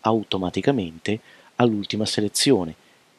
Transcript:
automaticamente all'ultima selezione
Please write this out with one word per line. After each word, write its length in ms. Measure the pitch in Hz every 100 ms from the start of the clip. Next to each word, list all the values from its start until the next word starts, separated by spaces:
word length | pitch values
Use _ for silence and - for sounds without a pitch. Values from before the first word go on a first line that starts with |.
automaticamente 1160 | 113 110 101 95 90 98 135 135 85 82 - 110 - - _ -
all'ultima 500 | 123 104 98 107 107
selezione 680 | - 104 - 143 107 82 - _ _ _